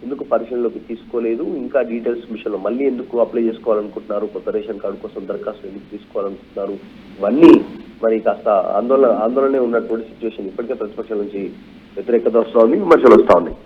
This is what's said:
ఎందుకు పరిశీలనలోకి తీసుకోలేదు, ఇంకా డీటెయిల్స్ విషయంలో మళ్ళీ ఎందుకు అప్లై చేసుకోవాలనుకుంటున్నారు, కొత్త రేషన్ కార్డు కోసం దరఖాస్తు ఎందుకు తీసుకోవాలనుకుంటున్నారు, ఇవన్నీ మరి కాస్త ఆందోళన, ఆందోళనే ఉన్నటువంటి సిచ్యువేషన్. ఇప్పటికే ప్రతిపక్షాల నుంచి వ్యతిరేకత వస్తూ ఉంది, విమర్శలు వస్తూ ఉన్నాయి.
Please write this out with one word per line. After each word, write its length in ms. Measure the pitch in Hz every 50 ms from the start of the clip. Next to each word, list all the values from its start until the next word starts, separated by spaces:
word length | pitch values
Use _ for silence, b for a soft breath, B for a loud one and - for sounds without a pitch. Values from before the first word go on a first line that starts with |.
| -
ఎందుకు 200 | 120 139 127 135
పరిశీలనలోకి 560 | - 127 113 113 - 127 123 120 113 - -
తీసుకోలేదు, 640 | - - 117 113 - - - 120 117 113 117 117 160
ఇంకా 380 | 202 185 147 123 120 - 135
డీటెయిల్స్ 500 | 123 117 117 117 113 127 120 117 - -
విషయంలో 260 | 113 104 - 113 104 95
మళ్ళీ 280 | 95 101 117 127 139
ఎందుకు 340 | 135 123 120 127 - - 120
అప్లై 240 | 113 107 - 120 117
చేసుకోవాలనుకుంటున్నారు, 800 | 113 110 - - 120 110 107 107 104 95 107 104 - 107 104 107
కొత్త 240 | 104 - - - 107
రేషన్ 300 | 101 107 104 107 107 98
కార్డు 200 | - 101 98 -
కోసం 280 | - 104 - 110 98 98
దరఖాస్తు 400 | 101 - - 107 107 - - 98
ఎందుకు 240 | 95 101 101 -
తీసుకోవాలనుకుంటున్నారు, 840 | 104 104 - - - - 101 98 98 95 - - - 104 98 98 101 95 - - - - - - 95 -
ఇవన్నీ 460 | 98 101 117 143 165 160 - - - - - - - - - - -
మరి 160 | 113 110 110
కాస్త 300 | 104 113 101 - - 113
ఆందోళన, 640 | 104 98 - - - 101 110 123 135 135 135 120
ఆందోళనే 480 | 110 101 107 113 127 135 135 135 135 135
ఉన్నటువంటి 460 | 123 117 117 117 110 113 113 113 110
సిచ్యువేషన్. 400 | - - - 117 113 107 - 101
ఇప్పటికే 280 | 95 92 - 120 113 131
ప్రతిపక్షాల 440 | 117 113 104 104 - 110 - 113 104
నుంచి 340 | 101 - - 98 98 87 - - - - - - - - -
వ్యతిరేకత 420 | - 95 98 117 113 117 127 110 117
వస్తూ 220 | 110 - - 117
ఉంది, 200 | 113 117 143 202
విమర్శలు 420 | 202 170 160 160 170 196 - -
వస్తూ 160 | - - 98 87
ఉన్నాయి. 200 | 82 - - - -